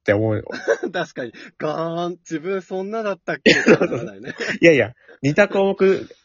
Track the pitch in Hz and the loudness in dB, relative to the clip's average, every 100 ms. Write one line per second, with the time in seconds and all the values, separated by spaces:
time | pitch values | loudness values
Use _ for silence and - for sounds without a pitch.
0 | - 101 110 107 - - - - - 175 | 0 2 2 -2 -6 -6 -2 -2 -2 -6
1 | 160 - 120 - - - 151 151 165 165 | -6 -8 -12 -12 -20 -8 -6 -4 -4 -4
2 | 175 175 - 160 170 190 175 185 196 226 | -6 -8 -8 -8 -6 -6 -6 -8 -6 -6
3 | 214 180 - 160 - - - - 175 - | -6 -6 -6 0 4 4 4 4 2 -4
4 | - - 131 - 233 - 170 143 104 - | -8 -12 -14 -8 -6 4 6 6 2 -4
5 | - - 139 156 202 208 196 196 190 190 | -20 -4 0 2 2 2 0 2 2 2
6 | - - | -4 -14